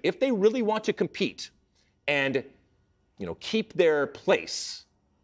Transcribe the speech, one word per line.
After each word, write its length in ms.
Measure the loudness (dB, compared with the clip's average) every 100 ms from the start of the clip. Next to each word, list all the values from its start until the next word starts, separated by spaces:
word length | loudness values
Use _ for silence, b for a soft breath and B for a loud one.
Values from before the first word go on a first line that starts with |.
if 160 | -2 0
they 100 | 0
really 320 | 2 2 2
want 220 | 0 -2
to 80 | -2
compete 580 | -2 -4 -2 -4 -6 -16 _ _ _ _ _ -2
and, 380 | 0 0 0 -4 -12 _ _ _ _ _ -12
you 80 | -10
know, 80 | -10
keep 320 | -4 -4 -2
their 340 | 2 4 4 0
place 760 | -2 0 0 0 -8 -8 -12 -18 _ _ _